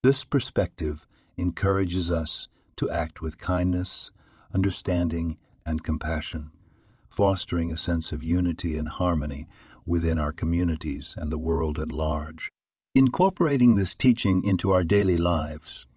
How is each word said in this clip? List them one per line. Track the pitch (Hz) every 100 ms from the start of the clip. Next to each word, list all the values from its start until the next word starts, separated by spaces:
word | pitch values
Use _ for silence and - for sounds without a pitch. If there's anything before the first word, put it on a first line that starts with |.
This | 127 139
perspective | - 139 - - 92 - 78 76 _ _ _ -
encourages | 90 82 98 98 92 87 85
us | 85 78 - - _ _ -
to | -
act | 78 78 -
with | 80 -
kindness, | - 90 92 90 90 - - _ _ _ _
understanding, | 98 95 - - 87 87 82 82 80 _ _ -
and | 78
compassion, | - 76 - 80 - 78 73 - _ _ _ _ _
fostering | - 101 92 - 87 82
a | 78
sense | - 85 -
of | 71
unity | 80 87 87 78 87 76
and | 76
harmony | - 90 82 73 71 76 - - -
within | - 85 82 80
our | 76
communities | - 82 85 87 78 80 69 69 -
and | 76
the | 73
world | 80 80 80 76
at | 78
large. | 73 78 76 78 80 - _ _ _ _
Incorporating | 131 131 - 185 190 165 139 123
this | 101 95
teaching | - 127 117 101 95
into | 92 95 101
our | 92
daily | 85 101 98 87
lives | 87 82 76 76 - - -